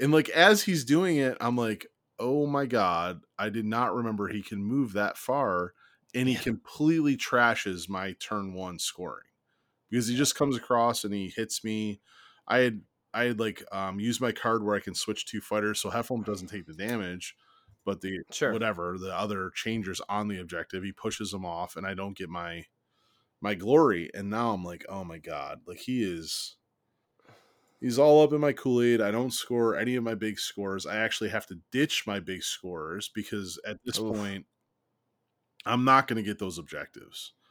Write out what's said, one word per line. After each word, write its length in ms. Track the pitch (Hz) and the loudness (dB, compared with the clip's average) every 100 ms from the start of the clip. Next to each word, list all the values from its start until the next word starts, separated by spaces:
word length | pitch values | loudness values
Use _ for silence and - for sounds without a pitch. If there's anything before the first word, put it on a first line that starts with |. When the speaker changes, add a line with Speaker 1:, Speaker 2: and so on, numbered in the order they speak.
Speaker 1:
And, 100 | 143 | 4
like, 180 | 156 - | 6 6
as 340 | 160 190 208 | 8 8 8
he's 220 | - 170 120 | 4 0 4
doing 320 | 156 185 151 | 4 4 2
it, 200 | 131 - | 2 0
I'm 160 | 117 123 | 0 2
like, 300 | 117 107 - _ _ - | 0 -2 -8 _ _ -4
"Oh 260 | 120 147 147 | 0 2 2
my 180 | 143 139 | 0 2
God, 560 | 120 92 85 87 90 - - | 4 4 4 0 -4 -12 -6
I 120 | 104 | -4
did 160 | 110 107 | -2 -2
not 280 | 113 120 110 | 0 0 0
remember 320 | 117 107 98 | -2 -2 -2
he 140 | 104 | -4
can 220 | - 101 | -6 -6
move 300 | 101 135 123 | -2 0 0
that 240 | 98 104 - | 0 -2 -2
far." 560 | - 139 120 90 90 - - _ _ 123 | -2 0 2 0 -2 -8 -20 _ _ -2
And 120 | 127 | 0
he 80 | 123 | 0
Speaker 2:
Yeah. 60 | |
Speaker 1:
completely 760 | 131 110 - - 151 165 147 131 | 0 -4 -6 0 2 4 4 2
trashes 720 | - 123 120 110 101 90 85 | 2 4 6 4 0 -4 -6
my 240 | 95 95 | -6 -6
turn 400 | 87 - 104 95 | -8 -6 -6 -6
one 260 | 92 92 87 | -6 -8 -6
scoring 460 | - - 87 50 - _ _ _ _ _ - | -6 -6 -10 -10 -16 _ _ _ _ _ -4
because 180 | 120 113 | -2 0
he 80 | 123 | 2
just 200 | 143 - | 2 2
comes 200 | 143 120 | 2 0
across 460 | - 120 117 113 | 2 4 4 2
and 100 | 104 | -2
he 160 | 101 95 | -4 -4
hits 340 | - 110 - | -4 -4 -4
me. 380 | 110 107 107 101 _ - - _ - | -4 -2 -4 -6 _ -20 -20 _ 0
I 120 | 123 | 4
had, 220 | 123 107 - _ _ | 4 0 -10 _ _
I 120 | 113 120 | -2 0
had, 140 | 110 | 0
like, 240 | 110 107 - | -2 -4 -8
um, 280 | 98 95 101 | -6 -4 -2
used 220 | 113 113 | -2 0
my 100 | 123 | -2
card 320 | - 117 113 | 0 0 2
where 120 | 104 101 | 2 0
I 40 | |
can 140 | - 87 | -2 -6
switch 300 | - 104 - | -4 -6 -6
two 160 | 107 | -8
fighters, 380 | - 107 104 104 | -4 0 0 -2
so 100 | 101 | -2
Heffalump 340 | 113 117 120 104 | -4 -2 -4 -4
doesn't 220 | 98 87 | -6 -6
take 160 | 95 80 | -10 -12
the 60 | 80 | -10
damage, 600 | 107 117 92 92 - - _ _ _ _ - | -4 -4 -4 -8 -12 -16 _ _ _ _ -6
but 160 | 98 | -4
the 200 | 95 95 - | -4 -8 -8
Speaker 3:
Sure. 220 | - 139 | -2 0
Speaker 1:
whatever, 440 | 107 113 87 87 92 | 0 -2 -2 -4 -6
the 160 | 95 90 | -6 -4
other 360 | 104 98 92 - | -4 -4 -6 -6
changers 460 | 113 113 95 87 - | -4 -4 -4 -6 -6
on 180 | 104 104 | -4 -4
the 100 | 95 | -6
objective, 440 | 85 87 80 92 | -6 -8 -6 -6
he 80 | 95 | -8
pushes 380 | - 110 - 101 | -6 -6 -6 -6
them 140 | 98 90 | -6 -6
off, 300 | 85 87 82 | -6 -8 -8
and 80 | 95 | -8
I 60 | 95 | -6
don't 220 | 101 98 | -8 -8
get 120 | 90 | -10
my, 360 | 87 85 85 - _ _ _ _ _ _ - | -8 -8 -10 -14 _ _ _ _ _ _ -6
my 140 | 101 95 | -4 -2
glory. 540 | 101 151 147 87 82 | 6 6 8 4 -2
And 160 | 98 101 | -8 -4
now 220 | 110 120 | -2 0
I'm 100 | 98 87 | -2 -4
like, 200 | 85 - | -10 -12
"Oh 140 | 98 87 | -10 -10
my 140 | 82 | -12
God, 420 | 82 73 69 71 - | -10 -10 -10 -12 -14
like, 120 | 87 | -12
he 240 | - 127 | -4 -2
is, 540 | 98 85 80 - - - _ _ _ _ _ _ _ - _ _ _ - | 0 -2 -6 -8 -8 -14 _ _ _ _ _ _ _ -20 _ _ _ -6
he's 200 | 127 120 | 0 6
all 240 | 151 151 | 10 10
up 100 | 147 | 8
in 80 | 147 | 6
my 120 | 147 | 2
Kool-Aid." 480 | 135 135 123 120 117 | 0 2 4 6 4
I 100 | 104 | 4
don't 200 | 113 127 | 2 0
score 440 | - - 120 113 104 | -2 -2 2 2 2
any 180 | 117 127 | 0 -2
of 80 | |
my 120 | 117 107 | -2 -2
big 240 | 107 98 | -4 -4
scores. 460 | - - 98 95 78 | -8 -6 -4 -4 -4
I 120 | 107 | -2
actually 320 | 110 - 107 | 0 0 -2
have 140 | 107 - | -4 -6
to 120 | 87 - | -14 -4
ditch 340 | 131 151 - - | 0 2 0 -2
my 120 | 101 | -4
big 240 | 87 90 | -4 -6
scores 640 | - - 92 85 78 95 - | -6 -6 -8 -8 -6 -8 -8
because 460 | 110 101 104 92 85 107 | -8 -6 -6 -6 -10 -10
at 120 | 101 123 | -10 -6
this 140 | 113 | -4
Speaker 3:
Oof. 160 | 110 107 | -2 -2
Speaker 1:
point, 300 | 101 98 - _ _ _ _ _ _ _ _ _ _ _ - | -4 -6 -12 _ _ _ _ _ _ _ _ _ _ _ -2
I'm 200 | 123 127 | 2 6
not 220 | 135 131 | 6 4
gonna 160 | 113 | -2
get 160 | 104 101 | -2 -4
those 180 | 95 85 | -6 -8
objectives. 760 | 76 73 71 - 50 - - _ _ | -10 -10 -10 -14 -18 -16 -16 _ _